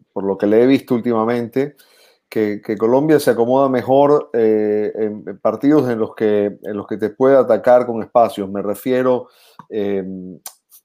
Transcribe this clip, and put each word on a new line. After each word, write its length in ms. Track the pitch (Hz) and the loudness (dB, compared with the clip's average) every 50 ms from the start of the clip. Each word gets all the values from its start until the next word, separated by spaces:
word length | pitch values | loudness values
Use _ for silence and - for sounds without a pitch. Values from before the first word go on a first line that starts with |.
| _ _ _ | _ _ _
por 120 | 98 95 | -6 -4
lo 120 | 98 95 | -4 -2
que 100 | - 104 | 0 0
le 160 | 101 107 113 123 | 2 4 4 4
he 40 | |
visto 280 | 131 139 131 - - 127 | 4 4 2 0 -2 -4
últimamente, 800 | 113 104 123 117 110 110 113 120 120 120 113 - 131 139 147 143 _ _ _ _ _ _ _ _ _ _ _ | -2 -2 -2 -2 0 0 0 -2 -2 -4 -4 -4 -4 -4 -4 -6 _ _ _ _ _ _ _ _ _ _ _
que, 320 | - 110 107 104 104 101 - | -4 -2 -2 -2 -4 -6 -6
que 140 | - 110 | -6 -4
Colombia 420 | 101 110 113 123 135 147 156 156 143 | -2 0 2 2 2 2 4 2 2
se 120 | - 135 | 2 2
acomoda 380 | 113 110 117 120 127 135 139 131 | 0 2 2 2 2 2 2 2
mejor, 580 | 127 123 110 123 131 139 143 143 147 147 - - - | 0 -2 0 2 4 4 4 4 4 2 0 -2 -2
eh, 580 | 120 113 110 110 107 107 104 104 107 107 98 - | 0 2 2 2 2 0 0 -2 -2 -4 -4 -4
en, 300 | - 110 104 107 104 - | -4 -6 -6 -6 -8 -12
en 120 | 90 101 - | -14 -12 -6
partidos 500 | - 110 104 110 - 143 151 151 127 123 | -4 -4 -2 0 2 2 4 4 2 0
en 100 | 117 110 | -2 -2
los 160 | 110 101 - | -4 -6 -4
que, 440 | - 113 107 104 104 101 104 98 - - | -2 0 0 2 0 0 -2 -4 -8 -12
en 140 | 92 104 | -10 -10
los 100 | 101 95 | -10 -8
que 120 | - 113 101 | -8 -6 -6
te 100 | 107 104 | -6 -6
puede 260 | - - 131 135 139 | -2 0 2 4 4
atacar 500 | 131 120 120 113 101 - 127 123 123 120 | 4 4 2 0 2 4 4 4 4 4
con 160 | 120 117 113 101 | 0 -4 -6 -8
espacios. 480 | - - 123 117 107 - 104 98 95 | -2 2 2 2 2 0 -4 -8 -8
Me 100 | 98 101 | -8 -6
refiero, 680 | 95 101 101 - - 131 127 127 127 127 127 117 - - _ _ _ _ _ - - - | -6 -6 -8 -6 -4 -2 -2 0 2 0 0 -2 -4 -8 _ _ _ _ _ -20 -18 -10
eh, 340 | 104 110 101 101 98 98 92 95 95 92 90 92 90 - - - - _ _ _ - - | -8 -6 -4 -4 -4 -4 -6 -8 -10 -14 -14 -16 -18 -18 -20 -20 -20 _ _ _ -20 -20